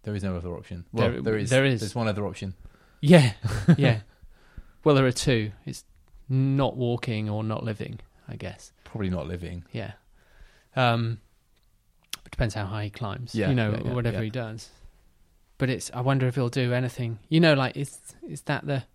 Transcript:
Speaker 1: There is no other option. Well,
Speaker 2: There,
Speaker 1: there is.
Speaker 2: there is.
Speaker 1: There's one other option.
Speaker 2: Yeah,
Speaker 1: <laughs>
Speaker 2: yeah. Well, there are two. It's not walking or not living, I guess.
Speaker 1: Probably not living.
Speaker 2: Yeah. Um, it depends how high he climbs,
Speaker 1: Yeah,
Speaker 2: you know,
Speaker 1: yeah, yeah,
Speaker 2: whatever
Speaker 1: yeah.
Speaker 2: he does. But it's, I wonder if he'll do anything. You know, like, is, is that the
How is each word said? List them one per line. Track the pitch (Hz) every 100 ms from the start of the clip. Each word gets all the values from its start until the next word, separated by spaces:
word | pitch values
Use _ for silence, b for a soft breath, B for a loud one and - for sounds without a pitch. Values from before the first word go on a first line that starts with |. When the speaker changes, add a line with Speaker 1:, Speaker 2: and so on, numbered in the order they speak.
Speaker 1:
There | -
is | 104
no | 95 90
other | 87
option. | 85 - 87 -
Well, | 113 -
Speaker 2:
There, | -
Speaker 1:
there | 69 107
is. | 104
Speaker 2:
there | 131
is. | 135 117
Speaker 1:
There's | 104 123
one | 113
other | 98
option. | 101 - 98 - - b b b
Speaker 2:
Yeah, | 147 175 123 -
Speaker 1:
<laughs> | 107 - - 151
Speaker 2:
yeah. | 135 107 - _ - b b b b b
Well, | 151
there | 139 131
are |
two. | 123 139 120 107 -
It's | - - - - - - -
not | 131 135 135 131 -
walking | 120 120 - 107 107
or | 107
not | 110 110
living, | 117 104 - 110 - _ -
I | -
guess. | 92 - - _
Speaker 1:
Probably | - 110 95
not | 90 73
living. | 87 85 87 -
Speaker 2:
Yeah. | 117 104 - _ b b b b b b -
Um, | 123 117 113 113 _ _ _ _ _ _ _ _ _ -
it | -
depends | - 117
how | 110 95
high | 107
he | 104
climbs, | - 110 101 120
Speaker 1:
Yeah, | 113 95
Speaker 2:
you | 123
know, | 107
Speaker 1:
yeah, | 107 123
yeah, |
Speaker 2:
whatever | 123 117 117
Speaker 1:
yeah. |
Speaker 2:
he | 110
does. | 127 110 110 - - - _ _ _ _ _ _ _
But | 131
it's, | 117 -
I | 123
wonder | 127 135 127
if | 127
he'll | 120
do | 135 123
anything. | 123 127 - 120 113 -
You | 160
know, | 165
like, | 139 127 -
is, | 143 - - - 330
is | 143
that | - 139
the | 147 139 -